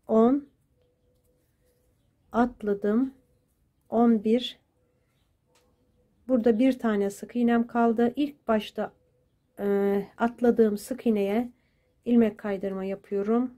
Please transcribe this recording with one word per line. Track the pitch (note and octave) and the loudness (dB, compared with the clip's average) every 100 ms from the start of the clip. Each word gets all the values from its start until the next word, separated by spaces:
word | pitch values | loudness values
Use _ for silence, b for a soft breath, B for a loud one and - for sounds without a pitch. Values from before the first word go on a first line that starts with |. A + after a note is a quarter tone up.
| - | 0
On | A3 A#3 C#4+ - _ _ _ _ _ _ _ _ _ _ _ _ _ _ _ _ _ _ | 4 4 2 -4 _ _ _ _ _ _ _ _ _ _ _ _ _ _ _ _ _ _
atladım. | A3 B3 - G#3 G3+ G#3 A3 C4+ - _ _ _ _ _ _ _ | -2 -2 -2 -6 -2 0 0 -2 -6 _ _ _ _ _ _ _
On | A3+ A#3+ A3 | 2 4 4
bir. | G#3+ A#3+ A#3+ - _ _ _ _ _ _ _ _ _ _ _ _ _ _ _ _ - | 2 0 -2 -12 _ _ _ _ _ _ _ _ _ _ _ _ _ _ _ _ -2
Burada | B3+ A#3+ A3 | 2 2 2
bir | C4 B3 | 2 0
tane | A3+ G3+ G3 | -2 -2 -2
sık | G3 G#3 A#3+ | -6 -8 -2
iğnem | A#3 A#3 A#3 | 0 2 0
kaldı. | A#3+ A#3 A3+ A#3+ C4+ | 0 0 2 0 -2
İlk | C#4+ - - | -6 -6 -2
başta, | G#3+ - - G3+ - _ _ _ _ _ - | -2 -2 -8 -10 -12 _ _ _ _ _ -8
e, | G3+ G3 G3+ G3+ G3 - | -2 0 0 -2 -4 -4
atladığım | A#3 A#3 A#3+ A#3 A3 G#3 | -4 0 0 4 2 0
sık | - C4+ A#3+ | -8 -4 -2
iğneye | G#3 G3 G#3+ B3 - _ _ _ _ | 0 0 -2 -4 -12 _ _ _ _
ilmek | A#3 A#3+ G#3+ G#3+ | 0 2 2 -2
kaydırma | G#3+ G3 G3 F#3+ | -8 -6 -6 -6
yapıyorum. | F#3+ G3 - G3+ G3+ A#3 B3+ | -8 -10 -6 -6 -2 -2 -2